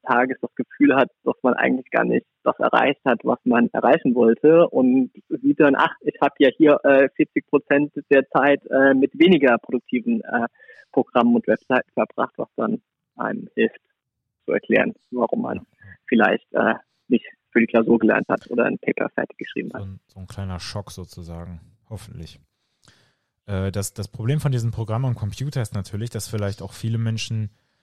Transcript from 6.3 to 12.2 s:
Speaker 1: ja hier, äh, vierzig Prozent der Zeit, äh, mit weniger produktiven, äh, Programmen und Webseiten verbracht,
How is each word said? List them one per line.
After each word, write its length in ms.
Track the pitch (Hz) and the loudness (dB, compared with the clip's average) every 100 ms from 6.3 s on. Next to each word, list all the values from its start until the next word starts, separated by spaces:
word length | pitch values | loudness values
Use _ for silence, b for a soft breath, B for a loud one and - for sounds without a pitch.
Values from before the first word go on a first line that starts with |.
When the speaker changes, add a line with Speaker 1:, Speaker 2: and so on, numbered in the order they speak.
| - | 4
Speaker 1:
ja 100 | 135 - | 2 6
hier, 220 | 151 143 | 4 4
äh, 240 | 139 135 135 - | 4 4 4 0
vierzig 320 | 151 - - | -2 -2 -2
Prozent 460 | 143 - 143 147 147 - | -2 0 0 0 -6 2
der 180 | 139 135 | 2 2
Zeit, 360 | 127 139 139 - | 2 2 0 0
äh, 240 | 135 135 | 2 4
mit 240 | 135 135 135 | 4 0 2
weniger 400 | 175 165 135 117 | 4 6 4 2
produktiven, 600 | - 123 - 127 117 113 | -2 -8 -4 -4 -2 -4
äh, 260 | - 120 117 b b b b | -2 -4 -4 b b b b
Programmen 440 | - - 123 120 117 | -4 0 2 4 2
und 120 | - | 0
Webseiten 420 | 110 _ 127 - | -4 _ -2 -2
verbracht, 400 | - 113 - | -4 -4 -4